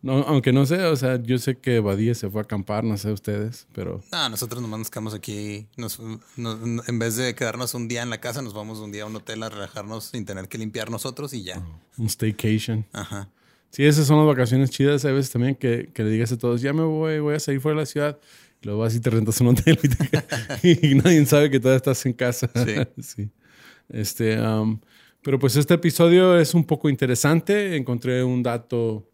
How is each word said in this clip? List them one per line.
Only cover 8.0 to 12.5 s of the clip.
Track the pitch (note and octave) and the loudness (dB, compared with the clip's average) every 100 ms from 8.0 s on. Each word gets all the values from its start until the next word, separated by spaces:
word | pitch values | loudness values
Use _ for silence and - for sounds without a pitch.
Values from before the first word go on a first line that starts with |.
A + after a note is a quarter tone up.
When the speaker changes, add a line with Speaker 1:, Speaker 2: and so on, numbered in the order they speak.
Speaker 2:
en | A#2+ | -6
la | A2+ | -8
casa, | A#2+ A#2+ | -8 -8
nos | B2+ | -10
vamos | G#2 G#2+ A2 | -12 -12 -12
un | G#2+ | -12
día | G#2 | -12
a | G#2+ | -12
un | A2 | -12
hotel | - A2 | -12 -10
a | A2+ | -10
relajarnos | G#2+ G2 - G#2 A2 | -10 -12 -12 -12 -12
sin | - B2 F#2+ | -10 -10 -10
tener | F#2+ F#2 | -10 -10
que | A#2 | -10
limpiar | A2 G#2+ A2 | -10 -8 -8
nosotros | A#2 C#3 A#2+ C#3+ | -8 -8 -10 -10
y | C3 | -10
ya. | F#2 F#2 | -10 -12
Speaker 1:
Oh, | F2 D#2+ _ - | -14 -16 _ -6
un | A2 | -6
staycation. | - A2 G#2+ A2+ | -2 -2 0 0